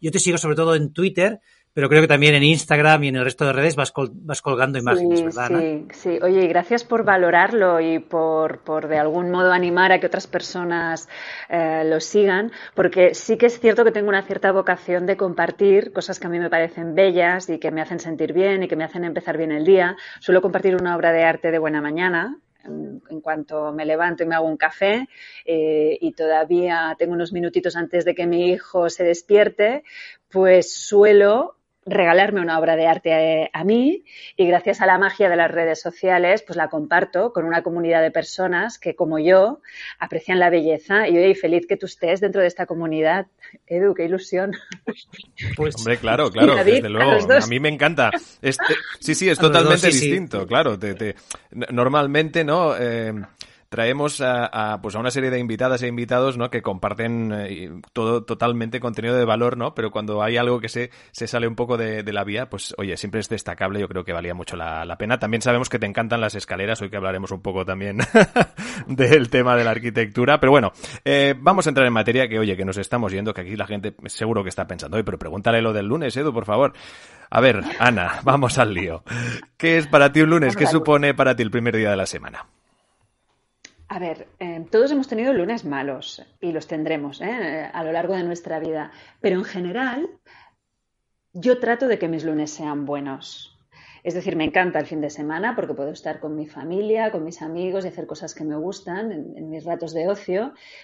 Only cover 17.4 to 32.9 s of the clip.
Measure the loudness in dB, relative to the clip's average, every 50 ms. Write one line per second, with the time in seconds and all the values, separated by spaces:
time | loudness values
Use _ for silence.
17.4 | -4 -6 -6 -4 -4 -4 -4 -4 -6 -6 -8 -10 -8 -8 -6 -4 -4 -2 0 2
18.4 | 2 2 0 0 -2 -4 -4 -4 -6 -6 -6 -8 -6 -6 -6 -6 -6 -6 -4 -4
19.4 | -2 -2 -2 0 4 6 6 6 4 2 -2 -6 -14 -20 -20 -6 0 4 4 4
20.4 | 4 2 0 0 0 2 2 2 0 -2 -2 0 2 2 4 4 4 2 2 0
21.4 | 0 0 0 0 0 0 -2 -2 -4 -4 -2 0 0 0 0 0 -2 -4 -8 -12
22.4 | _ _ _ _ -16 -14 -12 -12 -12 -12 -14 -16 _ -14 -14 -10 -6 -6 -6 -6
23.4 | -6 -8 -6 -6 -6 -6 -6 -6 -4 -2 0 0 0 0 -2 -2 -2 -2 0 0
24.4 | 0 -2 -2 -2 -2 -2 -2 0 0 0 0 0 -4 -8 _ -20 -20 -20 -20 -12
25.4 | -6 -4 -2 0 0 0 2 2 2 0 0 -2 -4 -6 -4 -2 0 0 2 2
26.4 | 2 2 2 2 2 0 0 -2 -2 -2 -2 -2 -2 -2 -2 -2 -4 -4 -4 -4
27.4 | -4 -2 -2 -2 -2 -2 -2 -4 -4 -2 -2 -2 0 0 -2 -2 0 0 0 2
28.4 | 2 2 0 0 -2 -4 -2 0 0 0 0 0 2 2 2 0 2 4 6 6
29.4 | 6 4 2 0 0 0 0 -2 -8 -14 -20 -20 -20 -20 -20 _ _ _ 2 4
30.4 | 6 8 8 8 6 4 -4 -12 -4 2 6 8 8 10 10 8 8 6 6 2
31.4 | 0 -2 -8 _ _ _ _ _ -8 -2 2 4 4 6 6 6 6 4 2 -2
32.4 | -2 0 0 0 2 2 2 4 4 2